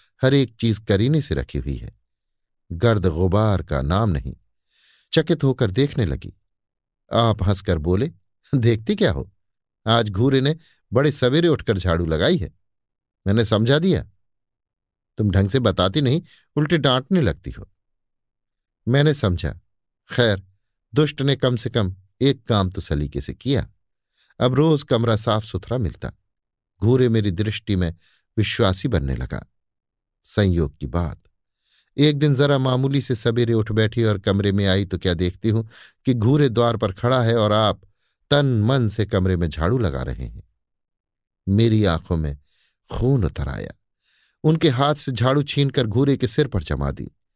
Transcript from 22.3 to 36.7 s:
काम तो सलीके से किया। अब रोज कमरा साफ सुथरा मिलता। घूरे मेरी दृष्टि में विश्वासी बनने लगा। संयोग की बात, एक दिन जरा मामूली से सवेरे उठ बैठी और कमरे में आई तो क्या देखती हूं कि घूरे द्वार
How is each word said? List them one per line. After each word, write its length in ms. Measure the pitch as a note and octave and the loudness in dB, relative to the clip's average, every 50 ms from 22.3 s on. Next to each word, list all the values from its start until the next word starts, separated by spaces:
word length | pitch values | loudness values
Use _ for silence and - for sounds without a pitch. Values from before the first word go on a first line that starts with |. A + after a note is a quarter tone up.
| C#3 - _ | 0 0 _
काम 260 | - A#2 G#2 F#2+ F2+ | -2 0 0 0 0
तो 100 | F2 - | -4 -6
सलीके 400 | - - D#2+ D2 D2 C#2+ - C#2 | -6 -4 -4 -4 -4 -4 -6 -8
से 140 | C2+ - C2 | -8 -8 -10
किया। 360 | - - B2 C#3+ G#2+ - - _ _ _ _ _ _ _ _ _ _ _ _ _ - | -8 -6 -4 -2 -2 -4 -6 _ _ _ _ _ _ _ _ _ _ _ _ _ -2
अब 140 | A#2+ B2+ B2+ | -2 0 2
रोज 280 | B2+ D3+ E3 D#3 C#3 - | 2 2 2 2 0 0
कमरा 340 | - C3+ A2+ A2+ A#2 A2+ | 0 0 0 2 0 0
साफ 280 | G#2 - B2 G#2+ A2 G#2+ | 0 0 0 -2 -2 -2
सुथरा 340 | - - F#2 - - A2+ C3 | -4 -8 -8 -6 -6 -4 -4
मिलता। 340 | A#2 D#2 - - - A#1+ - _ _ _ _ _ _ _ _ _ _ _ _ _ F#2+ | -4 -4 -6 -8 -12 -14 -14 _ _ _ _ _ _ _ _ _ _ _ _ _ 2
घूरे 260 | A2 B2+ B2+ B2+ B2 | 2 4 4 4 2
मेरी 220 | A2+ A2+ G#2 G#2 | 2 2 0 0
दृष्टि 460 | F2 E2 G#2+ G#2+ G#2+ - - - G#2 | -2 -2 -4 -4 -6 -6 -6 -4 -2
में 180 | F2+ F2+ E2 E2 - _ _ _ _ _ _ _ | -2 -2 -2 -4 -8 _ _ _ _ _ _ _
विश्वासी 520 | - G#2+ - - - A#2 F#2+ F#2 - - C#3+ | -4 -4 -2 -2 0 0 0 0 0 -2 -2
बनने 280 | A2+ E2 C#2 C2+ C2 | -2 -2 -2 -2 -4
लगा। 340 | A#1+ B1+ - - - - - _ _ _ _ _ _ _ _ _ _ _ _ _ _ _ | -6 -6 -8 -10 -10 -12 -16 _ _ _ _ _ _ _ _ _ _ _ _ _ _ _
संयोग 520 | - - - G#2 F#2+ F2+ E2+ D#2+ C#2+ - | -6 -2 0 2 2 2 2 0 -2 -4
की 100 | - - | -8 -10
बात, 360 | C2 C2+ E2+ F2 D#2 - - _ _ _ _ _ _ _ _ _ _ _ _ _ _ _ C3 | -6 -4 -4 -4 -4 -8 -12 _ _ _ _ _ _ _ _ _ _ _ _ _ _ _ 2
एक 200 | C#3+ D3+ D3 C#3 | 2 2 2 2
दिन 160 | D3 D3+ C#3 | 2 2 2
जरा 240 | B2 D3 C#3+ C#3+ C3+ | 2 2 2 2 2
मामूली 420 | C3 C3 B2+ B2+ C3+ C3+ C#3 C#3 | 2 0 0 0 0 0 -2 -2
से 140 | B2+ - B2+ | -2 -2 -4
सवेरे 380 | - - B2 A2+ A#2+ A#2+ A#2 A#2 | -2 -2 -2 0 0 0 0 0
उठ 200 | A2+ G#2 - G#2+ | 0 0 0 0
बैठी 320 | G#2+ A2 G#2+ - A#2+ A#2 | 0 0 0 0 0 0
और 140 | G#2+ G#2 G2 | 0 0 0
कमरे 340 | - G#2+ F#2+ G2 G2+ G2+ F#2+ | 0 0 0 2 2 2 2
में 140 | G2+ G2+ | 2 2
आई 180 | G2 F#2 G2 G2+ | 2 2 0 0
तो 140 | F#2 - E2 | -2 -4 -4
क्या 160 | - F#2 F2 | -2 -2 0
देखती 340 | D#2+ F2+ F2 - - - A2+ | 0 -2 -2 -4 -2 -2 -2
हूं 160 | G#2+ A2+ A2+ A2 - - - - _ _ - | -2 -2 -2 -6 -12 -20 -20 -20 _ _ -4
कि 100 | - C3 | -2 0
घूरे 340 | A#2+ G#2 A#2 C#3 D3 D3 C3+ | 2 2 2 2 2 2 2
द्वार 280 | G#2+ A#2+ A#2 A#2 | 2 2 2 2